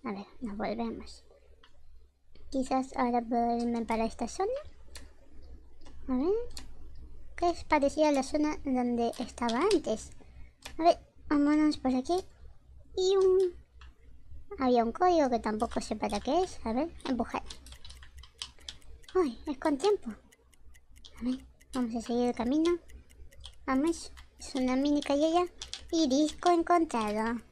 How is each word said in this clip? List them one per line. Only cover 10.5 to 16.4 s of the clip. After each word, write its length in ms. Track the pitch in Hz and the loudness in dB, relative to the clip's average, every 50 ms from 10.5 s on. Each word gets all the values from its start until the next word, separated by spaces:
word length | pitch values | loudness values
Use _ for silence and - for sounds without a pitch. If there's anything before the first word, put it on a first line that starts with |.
| - _ - - - - | -18 _ -18 -14 -6 4
A 40 | 320 | 6
ver, 160 | 339 320 - - - _ - - - | 6 6 4 0 -20 _ -18 -4 0
vámonos 480 | 302 294 285 285 302 302 302 302 302 | 2 4 6 6 6 6 6 4 2
por 180 | - - 269 254 | 2 0 0 0
aquí. 300 | 254 254 - 339 370 370 - - - - - - - - - - - - - - | 0 2 0 0 0 0 -6 -18 -20 -20 -18 -18 -20 -20 -20 -20 -20 -20 -10 -4
Y 200 | 370 370 381 392 | 0 2 4 4
un... 380 | 392 381 381 370 381 381 359 349 - - _ _ - - - - _ - - - - - - - - - - - - | 6 6 6 6 6 4 2 0 -6 -20 _ _ -20 -20 -20 -20 _ -20 -20 -20 -18 -16 -14 -14 -12 -12 -12 -6 0
Había 260 | 269 254 247 240 226 | 2 4 6 4 4
un 80 | 233 233 | 2 2
código 380 | - 359 359 359 330 294 254 | 4 4 6 6 6 4 4
que 80 | 247 226 | 2 0
tampoco 420 | - 220 214 214 233 226 - 254 | 0 0 -2 0 -2 0 -2 -4
sé 160 | 226 - 226 | -2 -2 -4
para 240 | 214 - 208 214 202 | -4 -2 -2 -2 -2
qué 220 | - 254 277 339 | -2 0 2 2